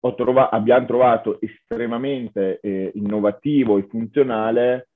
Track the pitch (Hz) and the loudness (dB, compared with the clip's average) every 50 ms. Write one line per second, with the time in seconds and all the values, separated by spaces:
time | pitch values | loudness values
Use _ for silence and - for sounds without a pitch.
0 | - 127 123 - 120 120 127 131 131 - - 110 107 113 123 131 123 120 - 123 | -2 -4 -2 0 0 2 4 4 2 2 2 0 2 4 4 4 4 2 2 4
1 | 127 123 117 113 - 117 104 - - - - _ _ _ 117 113 120 117 117 117 | 4 4 4 2 0 -4 -6 -4 -6 -10 -10 _ _ _ -8 -6 -4 -4 -4 -4
2 | 131 139 143 131 120 107 _ 101 98 95 92 - - 104 98 95 95 95 - 107 | -4 -4 -4 -6 -8 -8 _ -2 -2 -2 -2 -4 -6 -6 -4 -4 -4 -6 -6 -6
3 | 104 101 107 107 101 104 101 - _ 147 147 143 131 113 104 98 98 - - 117 | -4 -4 -2 0 0 0 -2 -2 _ 0 0 2 2 4 2 0 0 -4 -6 -8
4 | 113 110 _ 151 139 127 117 107 110 113 117 120 120 123 127 127 127 _ _ | -8 -4 _ 0 0 2 0 -2 -2 0 0 2 2 0 0 -2 -6 _ _